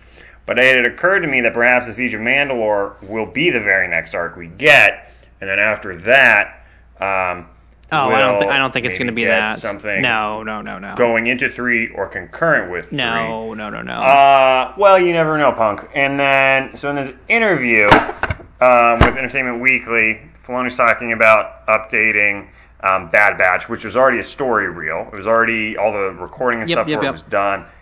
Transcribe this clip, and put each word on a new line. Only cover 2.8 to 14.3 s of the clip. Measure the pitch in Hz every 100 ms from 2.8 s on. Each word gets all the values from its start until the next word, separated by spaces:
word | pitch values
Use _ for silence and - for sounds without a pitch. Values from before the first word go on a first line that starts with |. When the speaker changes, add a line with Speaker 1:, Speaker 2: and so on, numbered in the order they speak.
| 98 - 95
Speaker 1:
will | 110 107
be | 123 170
the | 123
very | 104 95 90
next | 85 -
arc | 95 85 90
we | 82
get, | 90 143 139 107 - - - _ _
and | 98
then | 98
after | 107 104 104 87
that, | 95 135 127 104 - - - - _ -
um, | 98 95 92 90 85 _ _ _ -
Speaker 2:
Oh, | 160 131
I | 127
don't | 131 123
thi-, | -
Speaker 1:
we'll |
Speaker 2:
I | 139
don't | 135
think | 131 120
it's | -
Speaker 1:
maybe | 123
Speaker 2:
gonna | 113
be |
Speaker 1:
get | 117
Speaker 2:
that. | 110 107 107
Speaker 1:
something | 110 101 104 98
Speaker 2:
No, | 123 110 107 107
no, | 110 107
no, | 104 98
no. | 98
Speaker 1:
going | 95 120 113 113
into | 127 131
three | - 123 117 113
or | - 95
concurrent | 101 87 - 165 139 90
with | 87 82
three. | 147
Speaker 2:
No, | 120 113 113 113 113
no, | 107 104
no, | 110
no. | 120
Speaker 1:
Uh, | 120 117 139 139